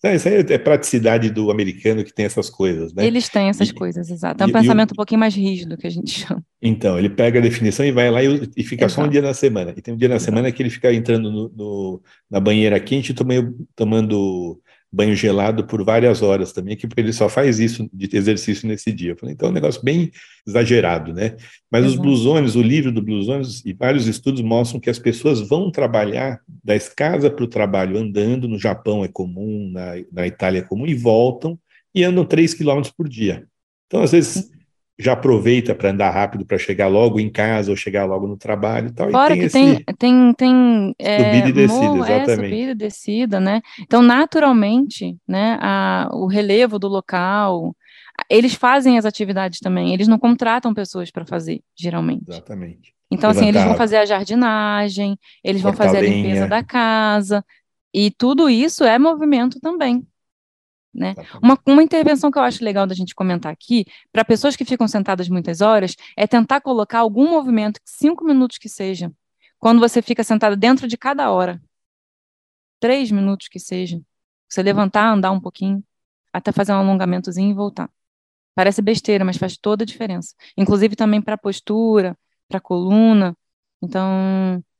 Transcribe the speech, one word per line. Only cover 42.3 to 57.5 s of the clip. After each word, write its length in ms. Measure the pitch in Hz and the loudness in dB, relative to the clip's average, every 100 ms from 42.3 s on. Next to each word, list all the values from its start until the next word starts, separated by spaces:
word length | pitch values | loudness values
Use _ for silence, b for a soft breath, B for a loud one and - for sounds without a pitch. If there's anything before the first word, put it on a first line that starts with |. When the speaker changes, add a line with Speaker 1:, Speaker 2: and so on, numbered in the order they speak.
| - 104 | 0 -2
Speaker 1:
subida 220 | 214 262 | -4 -4
e 40 | 220 | -6
descida, 640 | 214 - - 214 247 196 | -8 -8 -6 -2 -2 0
né? 220 | 190 220 B B | 0 -2 B B
Então, 220 | - 233 | 2 6
naturalmente, 1160 | 240 254 320 320 294 233 202 240 285 - 180 175 - | 6 6 2 2 4 4 4 2 0 -4 -10 -10 -6
né, 300 | 190 220 226 | -2 -2 -2
a, 480 | 196 196 190 185 - | -2 0 0 -2 -2
o 160 | - 185 | -4 -2
relevo 500 | 208 202 208 247 208 | 0 2 2 2 0
do 120 | 196 | -4
local, 840 | 196 - 185 180 208 202 175 170 - b b b - | -4 -4 -4 -2 0 0 -2 -6 -10 b b b -10
a, 60 | - | 2
eles 240 | 214 247 | 4 4
fazem 440 | - 247 277 254 240 | 2 2 4 4 4
as 80 | 214 | 2
atividades 540 | - 202 190 185 170 | -2 -4 -4 -6 -6
também, 340 | 185 180 180 | -4 -2 0
eles 140 | 185 214 | 2 2
não 120 | 220 | 4
contratam 540 | 233 240 226 240 240 | 4 2 0 0 -2
pessoas 360 | 214 190 185 175 | -4 -6 -8 -10
pra 160 | 170 165 | -12 -8
fazer, 360 | 175 165 156 _ - | -8 -6 -10 _ -10
geralmente. 500 | 170 170 165 - - | -6 -4 -4 -4 -10
Speaker 2:
Exatamente. 680 | 82 - 196 87 - _ _ - | -16 -14 -14 -14 -18 _ _ -8
Speaker 1:
Então, 200 | 185 214 | 0 2
assim, 160 | 208 208 | 4 4
eles 80 | 214 | 4
vão 160 | 196 | 4
Speaker 2:
Levantar 60 | 226 | 2
Speaker 1:
fazer 200 | 220 214 | 2 2
a 80 | 208 | 2
jardinagem, 1120 | 196 202 233 240 214 208 208 208 190 202 196 b b | 0 -2 0 0 0 -2 -2 -4 -4 -4 -6 b b
eles 180 | - 196 | -4 -2
vão 100 | 196 | -2
Speaker 2:
cortar 140 | 208 196 | 0 2
Speaker 1:
fazer 120 | 196 | 2
a 40 | |
limpeza 320 | 202 202 196 | 2 0 0
Speaker 2:
lenha. 140 | 196 196 | 0 0
Speaker 1:
da 160 | 220 | -2
casa, 800 | - 247 226 220 214 208 196 208 - | -2 -2 0 0 0 0 0 -4 -4